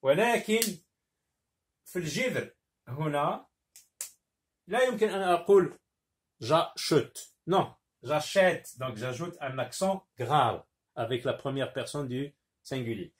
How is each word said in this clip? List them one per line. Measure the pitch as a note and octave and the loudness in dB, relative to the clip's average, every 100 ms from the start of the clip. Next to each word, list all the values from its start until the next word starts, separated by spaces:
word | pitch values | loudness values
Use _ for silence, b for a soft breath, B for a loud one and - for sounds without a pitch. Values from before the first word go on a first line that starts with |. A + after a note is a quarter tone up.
ولكن | C3+ D3+ A3+ A#3 - A3 A3 F3+ _ _ _ _ _ _ _ _ _ _ | 4 4 4 2 0 0 0 -4 _ _ _ _ _ _ _ _ _ _
في | - F#3 | -10 -6
الجذر | D#3+ D#3 B3+ C#3+ G2+ _ _ _ - | -4 -2 -2 -2 -6 _ _ _ -12
هنا | C3 D#3 D3 D#3 A#3 - _ _ - _ _ - _ _ _ _ _ - | -6 -2 0 -2 -4 -12 _ _ -20 _ _ -14 _ _ _ _ _ -6
لا | G#3+ | 0
يمكن | C4 G#3+ G#3+ | 0 2 0
أن | F#3+ | 0
أقول | F#3+ F3 - G3+ F3+ - _ _ _ _ _ _ | 2 2 6 6 6 -4 _ _ _ _ _ _
j'achète. | A2+ D#3+ - - - D#3 - - - _ - | 2 2 2 -6 2 2 2 -10 -18 _ 0
Non, | F#3 - - _ _ | 0 0 -6 _ _
j'achète. | A#2+ D3+ - G3 F#3 E3 - - | -4 -4 0 4 4 2 -8 -10
Donc | B2+ G#2+ | -8 -6
j'ajoute | B2+ A#2 F3 E3+ | -6 -6 -8 -8
un | C#3+ C3 | -8 -6
accent | - - F#3+ F#3+ _ - | -6 -2 -2 -2 _ -8
grave | A#2+ D3 B2 F#2 - _ _ | 0 4 4 0 -10 _ _
avec | - A#2 B2 | -8 -4 -2
la | C3 | -2
première | - C#3 C3+ B2 | -4 -4 -4 -4
personne | - A2+ D3 C3+ | -6 -8 -8 -6
du | B2 C#3+ _ _ _ | -6 -8 _ _ _
singulier. | - C3+ A#2 A2 E2+ | -8 -6 -4 -6 -8